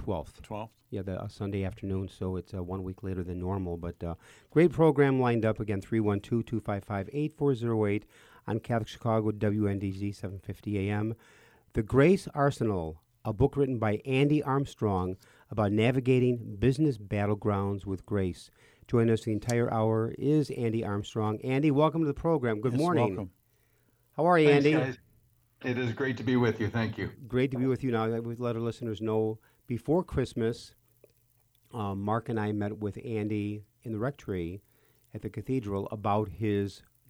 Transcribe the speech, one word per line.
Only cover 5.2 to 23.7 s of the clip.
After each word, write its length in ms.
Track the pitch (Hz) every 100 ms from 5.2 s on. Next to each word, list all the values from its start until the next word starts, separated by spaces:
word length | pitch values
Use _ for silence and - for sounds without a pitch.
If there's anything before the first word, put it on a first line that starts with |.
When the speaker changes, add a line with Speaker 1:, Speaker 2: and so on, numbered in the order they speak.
Speaker 1:
lined 240 | 123 117
up. 140 | 110 107
Again, 200 | 107 98
three 200 | - 110
one 200 | 104 98
two, 220 | - 117
two 180 | - 110
five 240 | - 101
five, 240 | - 101 98
eight 180 | 147 151
four 220 | - 143
zero 320 | 117 117 110 104
eight 180 | 107 - - - - -
on 120 | 110
Catholic 280 | - 117 107
Chicago, 420 | - 117 110 107
W 360 | 104 107 107 101
N 120 | 98
D 120 | 98
Z, 220 | 95 101
seven 260 | 98 92 95
fifty 400 | - 98 104 101 101
A 40 |
M. 220 | 104 110 110 - - - _ _
The 80 | 117
Grace 460 | 104 127 165 190 -
Arsenal, 680 | 147 139 - 113 95 80 78 _ _
a 80 | 110
book 220 | 101 139 139
written 220 | 135 120
by 180 | 107 104 135
Andy 360 | 131 143 151
Armstrong 760 | - 135 139 - 107 92 92 92 _ _ _
about 220 | 107 104
navigating 840 | 104 120 131 123 127 123 120 107 98
business 400 | 123 139 151 110
battlegrounds 840 | 101 104 104 104 107 98 98 101 98
with 200 | 95 -
grace. 440 | 101 92 - - _ - _ -
Joining 260 | 120 113
us 120 | 110
the 80 | 117
entire 380 | 104 - 120 120
hour 420 | 113 110 110 113 -
is 320 | 143 151 139
Andy 320 | - 117 113
Armstrong. 540 | 104 101 - - 107 110
Andy, 280 | 127 135 156
welcome 300 | 135 156 160
to 40 | 151
the 80 |
program. 460 | 139 165 156 120 107
Good 120 | 123
Speaker 2:
Yes, 80 | 127
Speaker 1:
morning. 280 | 175 147 117 90
Speaker 2:
welcome. 140 | 90 - _ _ _